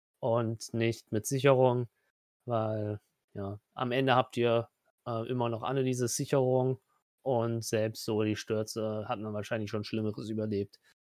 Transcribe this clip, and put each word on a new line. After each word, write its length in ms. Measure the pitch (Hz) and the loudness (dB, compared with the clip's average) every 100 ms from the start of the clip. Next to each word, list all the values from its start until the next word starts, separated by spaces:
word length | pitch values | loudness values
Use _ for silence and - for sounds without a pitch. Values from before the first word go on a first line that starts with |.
| _ - | _ -6
und 480 | 131 117 113 113 - | 0 0 0 -4 -6
nicht 400 | 113 113 113 - | 0 0 0 -2
mit 140 | 110 - | -4 -2
Sicherung, 600 | 139 139 127 127 123 120 _ _ _ _ _ - | 2 6 6 6 4 -2 _ _ _ _ _ -4
weil, 520 | 113 110 110 104 104 _ _ _ | -2 0 -2 -4 -6 _ _ _
ja, 260 | 104 98 104 _ | -10 -10 -10 _
am 180 | - 123 | -6 -2
Ende 220 | 123 135 123 | 0 4 4
habt 220 | 127 - | 2 2
ihr, 320 | 117 117 117 _ _ _ - | 4 4 0 _ _ _ -8
äh, 220 | 113 117 | -6 -4
immer 220 | 127 117 | -2 -2
noch 120 | 113 | -2
Anneliese 460 | - 135 131 123 120 | -2 0 0 0 -2
Sicherung 720 | - 135 143 127 131 127 131 _ _ _ _ | -2 0 2 4 4 2 -2 _ _ _ _
und 400 | 135 120 117 117 | -2 0 0 -2
selbst 400 | 110 110 110 110 - | -2 0 0 -2 -2
so 160 | 107 | 0
die 140 | 107 104 | 2 0
Stürze 720 | - 110 110 113 110 107 104 | -2 -4 -2 -4 -4 -4 -6
hat 120 | 113 | -6
man 140 | 107 | -6
wahrscheinlich 360 | 104 101 113 104 | -6 -4 -4 -4
schon 140 | 110 | -4
Schlimmeres 460 | 104 110 107 104 110 | -4 -2 -2 -4 -6
überlebt. 500 | 110 107 101 101 _ _ _ | -4 -2 -2 -4 _ _ _